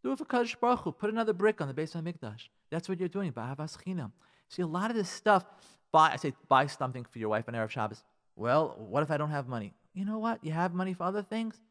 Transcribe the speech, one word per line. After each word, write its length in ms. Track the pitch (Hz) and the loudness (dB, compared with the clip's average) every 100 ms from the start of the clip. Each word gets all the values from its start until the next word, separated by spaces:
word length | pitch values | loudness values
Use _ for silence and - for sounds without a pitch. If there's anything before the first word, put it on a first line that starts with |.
Do 80 | 254 | -2
it 60 | 269 | -4
for 80 | 311 | 0
Kadosh 340 | 247 233 - | 0 0 0
Baruch 220 | 240 247 | 2 2
Hu. 100 | - | -2
Put 180 | - 208 | -4 -2
another 200 | 226 220 | 0 0
brick 300 | 180 208 220 | 4 2 2
on 80 | 139 | -4
the 40 | |
Beis 220 | 131 156 170 | -4 -4 -4
Hamikdash. 540 | 165 170 110 110 - _ _ | -8 -8 -12 -12 -18 _ _
That's 200 | 165 170 | -6 -4
what 100 | 180 | -4
you're 80 | 180 | -2
doing. 240 | 196 185 | -2 -4
By 240 | 113 117 139 | -4 -8 -8
ahavas 220 | 156 - | -10 -10
chinam. 300 | 180 180 113 _ _ _ _ | -6 -6 -6 _ _ _ _
See, 120 | - | -4
a 60 | 175 | -2
lot 220 | 170 214 | 0 0
of 60 | 226 | -2
this 140 | 185 | -2
stuff, 360 | - 214 196 - - - _ _ | 0 6 6 4 -20 -20 _ _
buy, 200 | 160 156 | 6 6
I 20 | - | 4
say, 180 | 147 - - | -4 -6 4
"Buy 200 | 131 143 | 6 6
something 380 | - 131 127 120 | 0 -4 -4 -12
for 140 | 120 | -4
your 100 | 107 | 0
wife 160 | 107 117 | 0 0
on 60 | |
Erev 160 | 117 110 | -2 -2
Shabbos." 340 | - 107 107 _ _ _ - | -2 -4 -4 _ _ _ -4
Well, 400 | 113 143 160 - | 2 4 2 -4
what 260 | 107 127 | -2 -2
if 80 | 151 | 0
I 60 | 147 | -2
don't 140 | 151 | -2
have 160 | 147 127 | -4 -4
money? 260 | 120 104 _ _ | -6 -8 _ _
You 120 | 190 196 | -6 -4
know 140 | 220 | -2
what? 240 | 226 226 | -4 -4
You 80 | 156 | -4
have 220 | 160 180 | -2 -2
money 200 | 180 190 | -2 -4
for 100 | 180 | -2
other 200 | 175 202 | -2 -4
things? 360 | 196 220 226 - _ | -4 -4 -6 -8 _